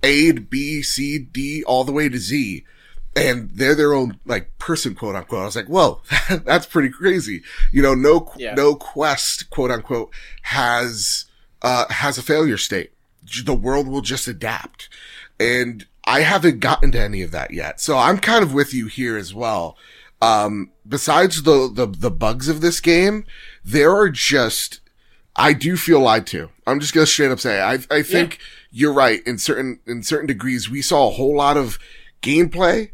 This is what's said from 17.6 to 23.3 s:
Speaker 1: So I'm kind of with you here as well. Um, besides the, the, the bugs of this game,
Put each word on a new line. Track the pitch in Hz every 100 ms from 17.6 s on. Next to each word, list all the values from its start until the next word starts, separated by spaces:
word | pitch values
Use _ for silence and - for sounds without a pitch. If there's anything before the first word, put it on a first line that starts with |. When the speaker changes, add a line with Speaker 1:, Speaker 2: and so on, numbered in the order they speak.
| 76 -
Speaker 1:
So | - 135
I'm | 127 190
kind | 214 226
of | 175
with | 135 139
you | 127 110
here | 131 123 110
as | 90
well. | 101 117 104 85 - - - - _
Um, | 110 110 104 104 - _ 107
besides | 135 - 151 185 160
the, | 147 143 131
the, | 107 117
the | 92 120
bugs | 82 113 127 139
of | 156
this | 170 165
game, | 165 170 190 214 -